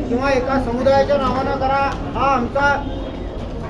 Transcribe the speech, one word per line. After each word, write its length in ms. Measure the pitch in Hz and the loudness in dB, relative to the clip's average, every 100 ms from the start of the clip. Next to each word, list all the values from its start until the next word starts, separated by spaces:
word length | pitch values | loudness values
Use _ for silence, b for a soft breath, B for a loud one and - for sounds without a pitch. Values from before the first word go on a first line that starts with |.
| 262 | -2
किंवा 220 | 254 277 | 0 2
एका 320 | 262 254 269 | 0 2 0
समुदायाच्या 540 | 247 247 262 277 269 285 | 0 0 4 4 4 2
नावानं 340 | 262 254 277 | 2 0 -2
करा, 380 | 269 262 277 277 - - 226 | 0 0 2 0 -2 -4 0
हा 200 | 269 262 | 2 2
आमचा 480 | 233 277 285 277 - - - - - - - - - | 0 0 2 2 -2 -6 -6 -6 -8 -8 -8 -8 -8